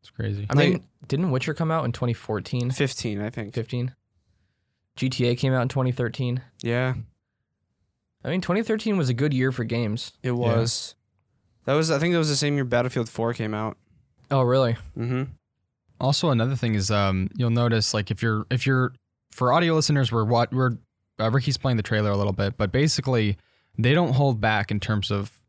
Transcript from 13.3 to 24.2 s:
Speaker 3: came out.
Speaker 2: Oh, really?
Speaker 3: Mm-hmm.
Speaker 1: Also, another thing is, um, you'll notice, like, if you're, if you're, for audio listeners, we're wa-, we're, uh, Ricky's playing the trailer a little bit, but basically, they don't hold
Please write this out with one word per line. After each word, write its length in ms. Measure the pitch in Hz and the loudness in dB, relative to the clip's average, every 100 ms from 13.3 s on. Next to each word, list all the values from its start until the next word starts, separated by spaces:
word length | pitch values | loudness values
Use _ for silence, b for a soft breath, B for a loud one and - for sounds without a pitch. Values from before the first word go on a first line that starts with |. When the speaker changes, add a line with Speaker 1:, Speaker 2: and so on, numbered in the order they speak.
Speaker 3:
came 180 | 117 107 | -2 -4
out. 220 | 107 110 - _ _ _ _ _ | -4 -6 -8 _ _ _ _ _
Speaker 2:
Oh, 120 | 139 | 0
really? 320 | 123 131 127 117 - - | 2 4 2 0 -6 -8
Speaker 3:
Mm-hmm. 260 | 117 127 135 - _ _ _ _ _ _ | -4 -2 -4 -10 _ _ _ _ _ _
Speaker 1:
Also, 300 | 127 143 170 | 0 2 2
another 260 | 123 117 135 | 2 0 0
thing 180 | 120 | 0
is, 160 | 107 98 | 0 2
um, 380 | 104 98 95 92 - | 2 2 2 -2 -2
you'll 140 | 120 | 0
notice, 420 | 117 120 113 104 | 2 2 2 0
like, 180 | 107 98 | -2 -2
if 120 | 104 | -2
you're, 240 | 117 107 - | 0 -2 -2
if 160 | 123 135 | -2 0
you're, 260 | 131 123 - _ _ _ | 2 0 -4 _ _ _
for 200 | - 127 | -2 2
audio 220 | 147 170 | 4 4
listeners, 380 | 160 151 147 120 | 2 2 2 2
we're 120 | 117 | 0
wa-, 220 | 107 120 120 | 2 2 2
we're, 240 | 127 127 113 _ _ _ - | 2 0 0 _ _ _ -4
uh, 100 | 110 | 0
Ricky's 260 | 131 127 131 | 2 0 -2
playing 200 | 139 120 | 0 0
the 60 | |
trailer 280 | 104 107 104 | 0 0 2
a 60 | 101 | 2
little 160 | 101 | 0
bit, 240 | 98 101 - | 0 -2 0
but 140 | 104 | -2
basically, 680 | 123 151 - 135 123 107 98 b b b - | 2 2 0 0 2 2 -2 b b b -2
they 160 | 117 | 2
don't 180 | 151 170 | 4 4
hold 280 | 127 | 2